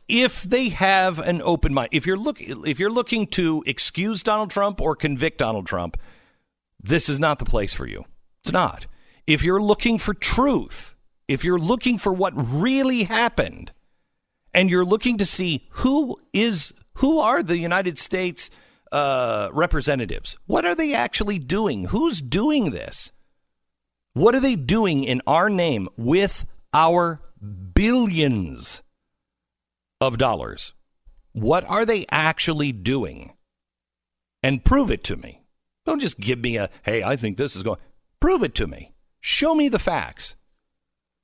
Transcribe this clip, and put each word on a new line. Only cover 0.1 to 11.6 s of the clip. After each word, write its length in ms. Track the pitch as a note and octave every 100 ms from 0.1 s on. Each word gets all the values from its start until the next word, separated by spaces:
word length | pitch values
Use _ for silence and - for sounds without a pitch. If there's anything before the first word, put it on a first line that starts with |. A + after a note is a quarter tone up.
| A#3 B3+ -
they 240 | F3+ B3 B3+
have 500 | E3 F#3+ F#3+ F#3 E3
an 240 | D#3+ F3
open 320 | - E3 C#3+
mind, 140 | C#3 A#2
if 160 | D#3 A#2
you're 100 | A2
look-, 240 | B2 -
if 360 | - B2 D2+ C3+
you're 120 | G3
looking 360 | A3+ A#3+ A#3 G#3
to 360 | - E3 D#3 D#3
excuse 560 | - - - G3+ G#3
Donald 280 | - G#3+ G#3
Trump 300 | G3+ G3+ F#3+
or 140 | D3+
convict 440 | D3+ D#3 C3+ D#3 -
Donald 280 | A#2 A2 F2+
Trump, 300 | F2+ E2+ - - - _ _ _ _ _ _
this 280 | F#2 D#3+ -
is 100 | C#3+
not 220 | D#3 D3
the 40 |
place 280 | A#2 A2+ G2
for 140 | - B1
you. 160 | G1+ - - _ _
It's 80 | -
not. 340 | F#3 D#3+ - - - - _ -
If 160 | D3+
you're 200 | D#3 F#3+
looking 360 | G#3 G#3 A#3+ A3+
for 160 | -
truth, 800 | G3 - - C#4 G#3 G#2 - - - _ _ -
if 160 | C3+
you're 160 | F3
looking 400 | F3+